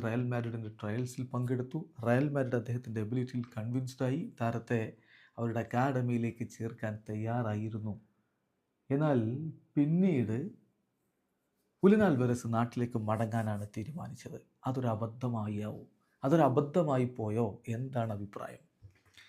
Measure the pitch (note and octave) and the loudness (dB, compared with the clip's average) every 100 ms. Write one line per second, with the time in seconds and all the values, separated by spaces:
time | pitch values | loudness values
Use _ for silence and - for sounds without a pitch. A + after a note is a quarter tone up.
0 | A2+ A#2+ B2 A#2+ A#2 A#2 G#2+ A2 G#2+ A2+ | 0 0 0 -2 -2 -6 -8 -8 -4 -4
1 | B2 C3 B2+ B2 B2 B2 B2 D#3 - - | -4 -6 -6 -4 0 -2 -2 -6 -8 -2
2 | A2+ B2 D3 C#3 C3 A#2+ A2 B2 B2+ A2 | 2 4 4 0 0 0 -2 -4 -4 -4
3 | G#2+ B2+ B2+ B2 A#2 A2+ A2 B2+ B2+ - | -2 -2 -2 -4 -6 -6 -4 -4 -4 -2
4 | C3 C#3+ G#3+ - A#2 A#2 - A#2+ G#2+ - | -2 -2 -4 -2 -2 -2 0 0 0 -8
5 | _ - - - A#2 A2+ A2+ A#2+ C#3 B2+ | _ -20 -16 -4 -2 -2 0 2 2 2
6 | B2 A#2+ A#2 - A#2+ - A2+ A#2 A2 G#2+ | 0 0 0 -4 -8 -6 -8 -6 -6 -6
7 | - G#2+ A2 A#2+ A2+ G#2+ A2 A2 G#2+ G#2 | -6 -6 -2 -2 -2 -2 -4 -4 -6 -8
8 | - _ _ _ _ _ _ _ - C#3 | -12 _ _ _ _ _ _ _ -2 0
9 | D#3 B2+ A2 C3+ D#3+ - _ D3+ D3 E3+ | 2 2 2 -2 -6 -10 _ 2 4 4
10 | F#3+ C#3+ G#2+ A2+ F#3+ - _ _ _ _ | 4 4 2 -2 -4 -10 _ _ _ _
11 | _ _ _ _ _ _ _ _ F#3+ G#3+ | _ _ _ _ _ _ _ _ 6 8
12 | G3 C3 B2 A#2+ A#2 A2+ A#2+ B2 A#2+ A#2 | 6 4 2 0 0 0 0 0 -2 -2
13 | G#2+ A2 A2+ A2+ A2 G#2 G#2+ - G#2+ D3+ | 0 0 0 0 -2 -4 -6 -8 -8 -8
14 | A#2+ B2+ - A2+ - _ C3+ C3 B2 G#2+ | -10 -12 -14 -14 -16 _ -4 -2 0 0
15 | A2 A#2 B2+ A#2 G#2+ G#2 G#2 G#2+ - _ | -4 -4 -4 -2 -2 -4 -6 -8 -14 _
16 | _ _ C3+ E3 C#3 B2 C#3+ F3+ D3+ C3 | _ _ 4 6 6 4 2 2 2 2
17 | B2 B2+ G#2+ G#2+ A2+ - - A2+ C3+ C3+ | 2 -2 -2 0 0 -4 -6 -6 -4 -2
18 | A2+ G#2 G2+ - - B2 _ _ - _ | -2 -4 -8 -10 -10 -12 _ _ -20 _
19 | _ - | _ -20